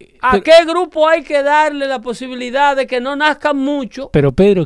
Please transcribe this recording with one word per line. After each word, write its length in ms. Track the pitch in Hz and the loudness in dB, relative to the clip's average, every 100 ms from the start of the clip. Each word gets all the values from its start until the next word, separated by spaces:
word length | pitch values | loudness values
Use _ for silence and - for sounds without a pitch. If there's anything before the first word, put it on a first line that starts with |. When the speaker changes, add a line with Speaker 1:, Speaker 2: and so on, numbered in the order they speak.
| - _ | -20 _
Speaker 1:
¿A 100 | 247 | 0
Speaker 2:
pero 100 | 392 | 0
Speaker 1:
qué 220 | 330 330 320 | 6 6 6
grupo 400 | 339 349 320 311 | -2 -4 0 0
hay 160 | 330 | 0
que 180 | 262 294 | 0 -2
darle 460 | 277 302 311 285 269 | 2 2 0 -2 -6
la 120 | 262 | -6
posibilidad 720 | 240 233 254 254 247 254 285 269 | -8 -10 -10 -10 -6 0 0 0
de 100 | 254 | -2
que 160 | 254 | -4
no 140 | 254 285 | -4 -2
nazcan 420 | 302 294 302 285 | -2 -2 -2 -2
mucho? 540 | 269 285 247 - 269 | -2 -4 -8 -12 -2
Speaker 2:
Pero, 180 | 151 143 | 0 2
Pedro, 320 | 131 196 190 | 2 2 2